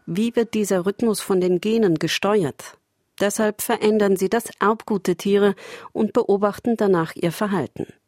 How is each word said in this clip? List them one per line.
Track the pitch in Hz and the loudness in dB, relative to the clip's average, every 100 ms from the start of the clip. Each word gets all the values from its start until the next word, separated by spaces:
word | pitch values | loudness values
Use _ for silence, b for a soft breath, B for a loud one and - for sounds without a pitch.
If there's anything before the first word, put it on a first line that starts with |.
| - | -6
wie | 170 233 233 | -2 0 0
wird | 226 | 0
dieser | 214 202 190 180 | 0 0 0 0
Rhythmus | - 233 202 | 0 -2 -2
von | - 185 | 0 0
den | 180 180 | 2 2
Genen | 208 226 208 156 | 2 2 2 2
gesteuert? | 160 - 196 214 147 - - - _ _ _ - | 0 -2 0 2 0 -4 -16 -20 _ _ _ -4
Deshalb | 202 214 214 214 | -2 0 -2 -2
verändern | - 233 214 214 202 190 | -4 0 2 2 2 2
sie | 190 | 2
das | 233 - - | -2 -4 -2
Erbgut | 202 220 - 208 - | 0 0 -2 -2 0
der | 175 | -2
Tiere | 202 202 202 196 B B B | 0 2 2 0 B B B
und | - 214 | -4 0
beobachten | - - 196 208 - 247 226 | 0 2 2 0 -2 -2 0
danach | 208 175 160 - | 2 2 0 -4
ihr | 170 | -4
Verhalten. | - 208 196 123 - - _ | -2 -2 -2 -4 -8 -12 _